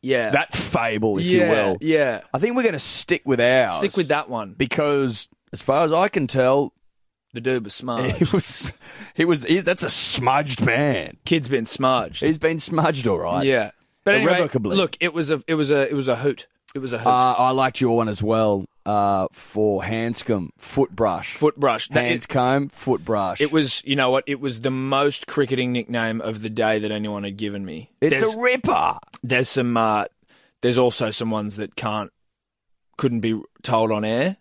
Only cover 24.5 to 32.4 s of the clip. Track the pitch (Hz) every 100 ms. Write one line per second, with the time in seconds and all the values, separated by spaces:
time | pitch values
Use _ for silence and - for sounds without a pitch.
24.5 | 113 127 131 135 135 143 139 - - 135
25.5 | 127 123 123 - 117 113 113 110 110 110
26.5 | 110 110 110 104 107 107 104 101 98 107
27.5 | 101 92 78 117 _ 156 135 220 220 247
28.5 | 254 - - - - - - 120 123 131
29.5 | 135 123 117 113 107 98 _ _ _ _
30.5 | _ 123 120 123 - 113 107 113 107 104
31.5 | 104 104 - 113 107 98 _ _ _